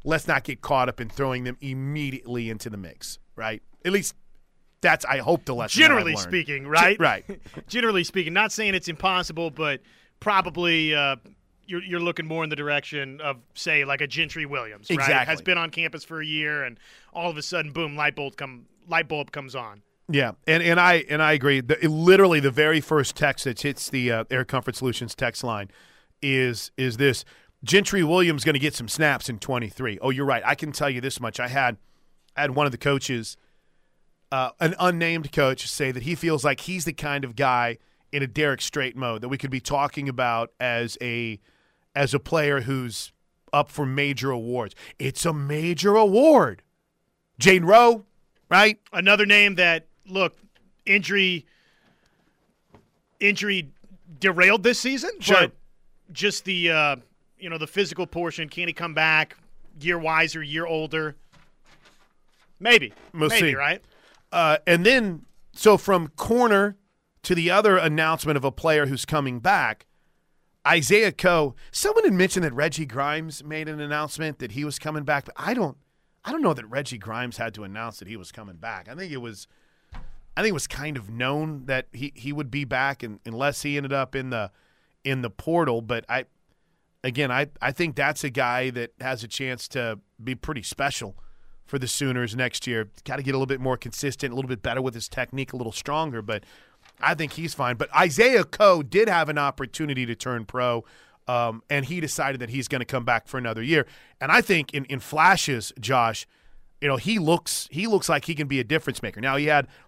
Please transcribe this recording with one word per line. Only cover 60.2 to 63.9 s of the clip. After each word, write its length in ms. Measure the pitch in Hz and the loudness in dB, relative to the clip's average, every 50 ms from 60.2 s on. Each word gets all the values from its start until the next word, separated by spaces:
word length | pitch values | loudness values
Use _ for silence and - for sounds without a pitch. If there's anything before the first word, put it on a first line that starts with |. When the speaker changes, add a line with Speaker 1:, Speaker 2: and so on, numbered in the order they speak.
| 165 156 - 160 | 2 0 -2 -6
Speaker 2:
year 240 | 151 143 147 160 170 | -10 -8 -6 -6 -4
older? 500 | 165 160 160 156 151 156 160 156 151 143 - - _ _ - _ _ _ _ _ - - _ _ - _ _ _ _ _ _ _ _ _ _ _ _ _ - | -2 -2 -4 -4 -4 -4 -4 -4 -6 -8 -12 -20 _ _ -20 _ _ _ _ _ -20 -20 _ _ -20 _ _ _ _ _ _ _ _ _ _ _ _ _ -2
Maybe. 320 | 185 233 240 214 135 104 - - - - - | 4 6 6 6 6 0 -6 -14 -20 -12 -2
Speaker 1:
We'll 160 | 165 156 151 | 0 2 4
Speaker 2:
Maybe, 220 | 226 220 180 151 | 4 4 4 4
Speaker 1:
see. 20 | 131 | 2
Speaker 2:
right? 280 | 135 143 147 175 202 - _ | 2 0 0 -2 -2 -8 _